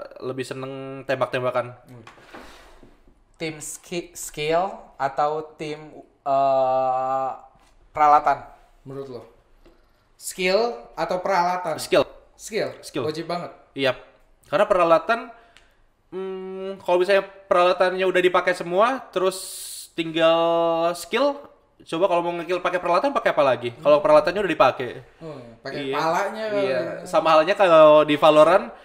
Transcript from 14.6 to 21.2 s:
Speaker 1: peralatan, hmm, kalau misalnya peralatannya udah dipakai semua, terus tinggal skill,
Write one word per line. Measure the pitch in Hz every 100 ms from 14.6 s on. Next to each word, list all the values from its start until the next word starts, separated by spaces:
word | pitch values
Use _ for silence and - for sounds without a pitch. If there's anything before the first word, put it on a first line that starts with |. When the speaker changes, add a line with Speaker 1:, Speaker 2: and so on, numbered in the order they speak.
Speaker 1:
peralatan, | 208 185 170 160 - 233 254 - _ _ _ _ _ _ _
hmm, | 185 190 190 185 190 190 196
kalau | - 180
misalnya | 180 196 196 - -
peralatannya | 180 180 185 185 185
udah | 190 180
dipakai | 180 180 180
semua, | 175 170 180 226 262 -
terus | 185 185 185 - - - - -
tinggal | - 165 160 165 165 170 170 170 165 170
skill, | 170 - 226